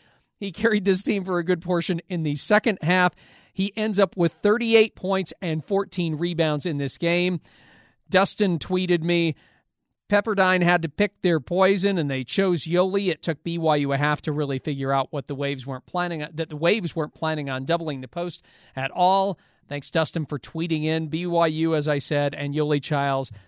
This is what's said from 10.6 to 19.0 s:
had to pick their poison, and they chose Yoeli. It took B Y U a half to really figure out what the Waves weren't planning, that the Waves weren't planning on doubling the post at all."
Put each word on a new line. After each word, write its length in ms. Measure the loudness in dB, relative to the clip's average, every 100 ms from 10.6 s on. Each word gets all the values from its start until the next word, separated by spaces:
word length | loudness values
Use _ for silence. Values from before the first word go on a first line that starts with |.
had 200 | 4 2
to 80 | 0
pick 320 | -2 -2 _
their 180 | 0 0
poison, 560 | 0 2 4 4 2 0
and 140 | -2
they 120 | -4
chose 420 | -4 0 2 0
Yoeli. 440 | 0 2 2 2 0
It 140 | -2
took 200 | -4 -4
B 140 | -4 -2
Y 200 | 2 2
U 180 | 2
a 20 | 0
half 240 | 0 0
to 100 | -2
really 260 | -4 -2 -4
figure 340 | -4 -4 0
out 180 | 0 -2
what 160 | -6 -8
the 80 |
Waves 320 | -6 -4 -6 -8
weren't 200 | -12 _
planning, 400 | -6 -4 -4 -8
that 160 | -8 -8
the 60 | -2
Waves 380 | 2 2 0
weren't 200 | -4 -6
planning 340 | -4 -4 -4 -4
on 160 | -6
doubling 380 | -2 -2 -2 -8
the 60 | -10
post 360 | -8 -8 -10 _ _ _ -8
at 140 | -6
all." 480 | 2